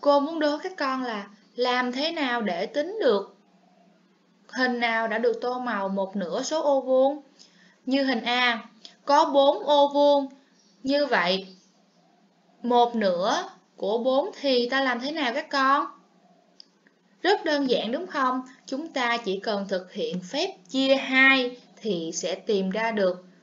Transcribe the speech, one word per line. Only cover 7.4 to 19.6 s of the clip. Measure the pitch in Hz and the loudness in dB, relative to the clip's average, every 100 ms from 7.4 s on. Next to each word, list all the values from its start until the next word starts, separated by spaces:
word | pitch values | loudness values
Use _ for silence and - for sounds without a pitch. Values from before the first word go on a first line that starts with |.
| - _ _ _ - | -20 _ _ _ -2
Như | 269 | 0
hình | 269 233 | 0 -2
A, | 226 247 247 226 - _ - _ | -2 0 0 -2 -8 _ -20 _
có | - 285 | 2 4
bốn | 320 277 277 381 | 6 4 4 4
ô | 330 294 285 | 2 4 4
vuông. | 285 285 285 269 - _ _ _ _ | 4 4 4 0 -10 _ _ _ _
Như | 262 285 277 | -2 0 2
vậy, | 214 175 190 190 - _ _ _ _ _ _ _ _ _ _ | 2 2 -2 -4 -20 _ _ _ _ _ _ _ _ _ _
một | 233 240 240 | 2 4 4
nửa | 233 196 175 202 311 370 - _ - | 2 0 0 0 -2 -4 -14 _ -8
của | 190 226 | -4 0
bốn | 254 269 381 - | 2 0 0 -4
thì | 277 247 240 | 0 2 2
ta | 269 | 0
làm | 269 233 | 0 -2
thế | 269 | -6
nào | 320 254 | -4 -4
các | 262 311 | -4 -4
con? | 277 269 277 330 - _ _ _ _ _ _ - _ _ _ _ _ | 0 2 2 -2 -10 _ _ _ _ _ _ -20 _ _ _ _ _
Rất | 339 392 | 0 0
đơn | 330 294 269 | 0 -2 0
giản | 185 196 | -2 -2
đúng | 277 370 | -6 -6
không? | 302 254 254 - - - | -2 -2 -2 -6 -16 -10
Chúng | 269 330 | -10 -6
ta | 277 240 233 | -4 -2 -2
chỉ | 202 190 | -4 -4
cần | 233 202 | -4 -4